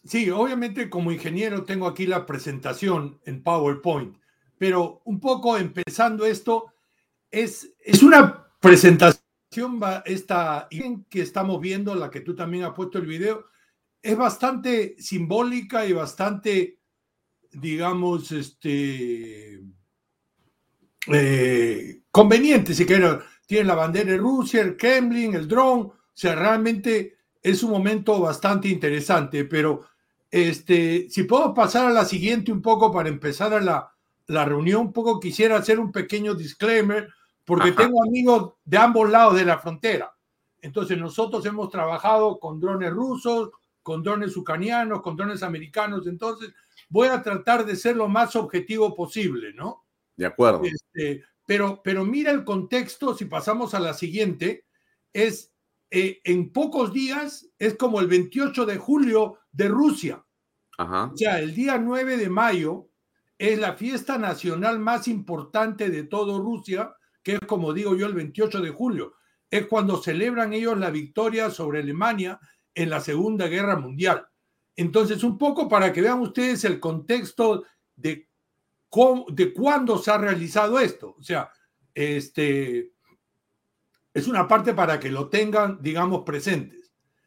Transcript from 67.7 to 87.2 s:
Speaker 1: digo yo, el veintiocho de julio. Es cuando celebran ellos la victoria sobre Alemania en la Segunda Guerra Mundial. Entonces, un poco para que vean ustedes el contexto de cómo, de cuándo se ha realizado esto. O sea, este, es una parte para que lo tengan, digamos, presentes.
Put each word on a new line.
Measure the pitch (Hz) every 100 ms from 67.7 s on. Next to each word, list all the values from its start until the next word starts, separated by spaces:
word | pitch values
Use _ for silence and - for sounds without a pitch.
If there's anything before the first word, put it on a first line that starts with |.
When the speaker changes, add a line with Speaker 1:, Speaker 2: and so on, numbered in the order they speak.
Speaker 1:
digo | 160 208 185
yo, | 208
el |
veintiocho | 180 151 - 214 202
de | 165
julio. | 147 247 175 - - _ _ _
Es | 208 208
cuando | 220 202 180
celebran | - 160 226 240 220
ellos | 214 233 208
la | 180
victoria | 151 147 208 220 220 220
sobre | - 156 147
Alemania | 143 156 226 214 180 185 _ _ _
en | 175 165
la | 151
Segunda | 147 151 208 214 170
Guerra | 175 202 170
Mundial. | 127 135 185 151 - _ _ _ _ -
Entonces, | 170 214 208 208
un | 240 196
poco | 285 285 -
para | 208 190
que | 156
vean | 214 247
ustedes | 226 - 254 226
el | 208 175
contexto | 165 160 147 240 190 - 226 185 - _ _ _
de | 156 156 - _ _ _ _ _ _
cómo, | 214 262 254 -
de | 147 180
cuándo | 180 269 285 247 196
se | 214
ha | 208
realizado | 202 180 165 214 214 254
esto. | 214 - 101 -
O |
sea, | 143 160 113 _ _ _ _
este, | 147 147 147 143 - 147 139 131 120 120 _ _ _ _ _ _ _ _ _ _ _ _
es | 151 143
una | 214 -
parte | 220 202
para | 190 165 151
que | 131
lo | 135 143
tengan, | 202 214 214 202 190
digamos, | 143 160 180 185
presentes. | - 147 143 139 - - _ _ _ _